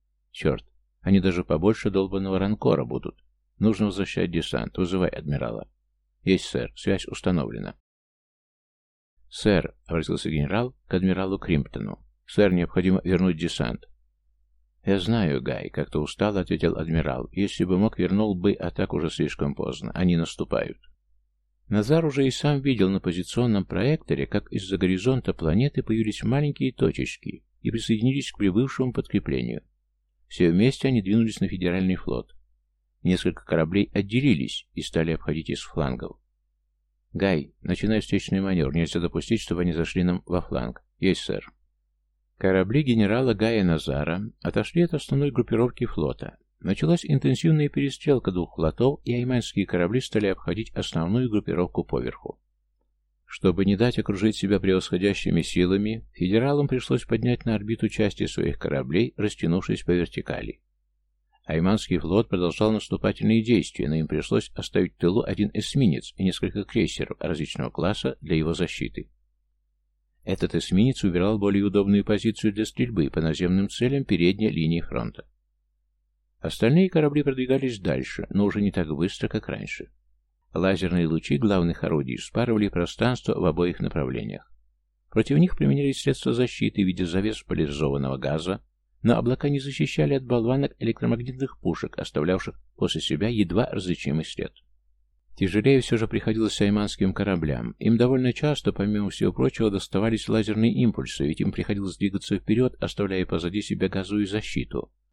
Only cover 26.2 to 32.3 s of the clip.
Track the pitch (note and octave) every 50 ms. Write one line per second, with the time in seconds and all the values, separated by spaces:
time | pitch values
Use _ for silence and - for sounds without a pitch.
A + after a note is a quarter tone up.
26.2 | - G#2+ B2 C#3 D3+ D3 D3 - C3+ C3 B2+ - - - - - B1+ - - -
27.2 | - - - - - _ _ _ - - - A2+ G#2+ - A2+ G#2+ A2 B2+ C3+ C#3+
28.2 | C3 - - - G2+ G2 F2 G#2+ C3 C3+ - - C3 B2+ A#2 - - - - G#2
29.2 | - - C2+ B1+ A#1+ A#1+ A#1 - - _ _ _ _ _ _ _ _ _ _ _
30.2 | _ - - - F2+ E2+ E2 F2+ A2 C3 C3+ - - C3+ C3 A#2 F#2 F#2+ G#2 A#2
31.2 | A2+ A2 G#2 - G2 F#2 F#2 F2+ F2+ F2 F2 F#2 F#2+ F#2 F#2 E2+ - - B1 A#1+
32.2 | - -